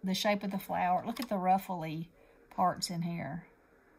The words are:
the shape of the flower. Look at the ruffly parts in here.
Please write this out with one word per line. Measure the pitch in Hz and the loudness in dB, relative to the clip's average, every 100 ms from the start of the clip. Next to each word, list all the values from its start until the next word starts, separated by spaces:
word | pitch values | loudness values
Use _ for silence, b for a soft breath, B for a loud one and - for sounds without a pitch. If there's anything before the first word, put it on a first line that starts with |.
the | 190 | -2
shape | 185 214 208 | 0 2 2
of | 202 | 0
the | 196 | -4
flower. | - 175 180 180 202 | -4 0 2 2 0
Look | 226 | -6
at | 269 | -2
the | 202 | 0
ruffly | 185 190 196 180 160 160 165 b b b b | 4 4 2 -6 -4 -6 -8 b b b b
parts | - 180 - - | 2 2 2 -4
in | 170 | -2
here. | 170 170 - 170 - _ _ _ _ | -2 -4 -6 -8 -12 _ _ _ _